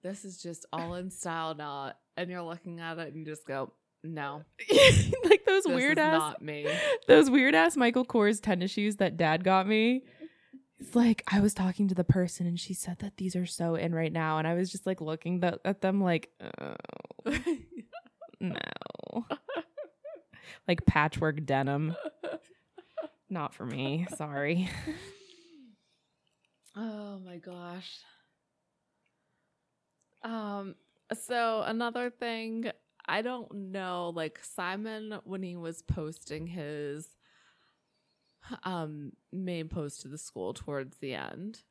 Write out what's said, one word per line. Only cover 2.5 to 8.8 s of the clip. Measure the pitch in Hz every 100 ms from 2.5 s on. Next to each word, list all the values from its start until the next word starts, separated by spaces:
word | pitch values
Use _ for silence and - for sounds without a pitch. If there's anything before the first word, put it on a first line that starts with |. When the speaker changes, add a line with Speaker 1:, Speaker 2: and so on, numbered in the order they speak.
| 170 180 170
Speaker 1:
at | 165 160
it | 160
and | 151
you | 156
just | 151 -
go, | 135 131 _ _ _
"No. | 160 156 143 147 - _ -
Speaker 2:
<laughs> | 453 539 - - 508
Like | 427 403 -
those | 392 370
Speaker 1:
This | 262
Speaker 2:
weird | 269 320
Speaker 1:
is |
Speaker 2:
ass, | 311 320
Speaker 1:
not | 311 -
me." | - 302 - 587 605 508 -
Speaker 2:
those | 480 269
weird | 262 262 311
ass | 330 302
Michael | 240 240 254
Kors | 240 208 208
tennis | 214 180 185
shoes | -